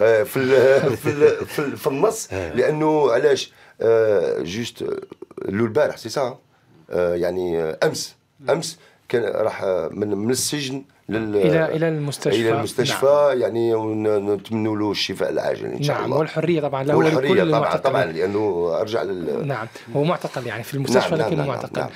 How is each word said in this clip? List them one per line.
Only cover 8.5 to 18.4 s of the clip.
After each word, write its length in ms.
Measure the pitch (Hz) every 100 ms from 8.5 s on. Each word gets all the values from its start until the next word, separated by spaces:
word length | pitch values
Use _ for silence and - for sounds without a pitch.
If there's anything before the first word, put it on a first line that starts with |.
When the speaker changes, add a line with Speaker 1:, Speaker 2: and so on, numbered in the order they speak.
Speaker 1:
أمس 280 | 151 160 - _ _ -
كان 120 | 123
راح 420 | 104 - 107 - 98 92 80
من، 180 | 95 104
من 220 | 98 110
السجن 540 | 123 - 147 131 135 - _ -
لل-، 280 | 104 110 104
Speaker 3:
إلى، 400 | 90 120 160 156
إلى 120 | 165
المستشفى. 520 | 156 143 135 147 101
Speaker 1:
إلى 100 | 113 113
المستشفى، 480 | 156 - 143 110 135
Speaker 3:
نعم. 340 | 147 147 127
Speaker 1:
يعني، 340 | 107 113 117
ون-، 600 | 113 110 107 107 104 101
نتمنوا 420 | 101 101 113 107 107
له 140 | 104
الشفاء 400 | 90 - 95 78
العاجل 360 | 76 73 58 55
إن 160 | 62
شاء 140 | 143 110
Speaker 3:
نعم، 80 |
Speaker 1:
الله. 120 | 110 147
Speaker 3:
والحرية 440 | 156 160 160 165
طبعا 240 | 143 131
له 120 | 135 147
Speaker 1:
والحرية 340 | 160 156 135
Speaker 3:
ولكل 200 | 185 170
Speaker 1:
طبعا، 100 | 151
Speaker 3:
معتقل. 300 | 170 - 135
Speaker 1:
طبعا، 140 | 131
لأنه 640 | 87 80 92 101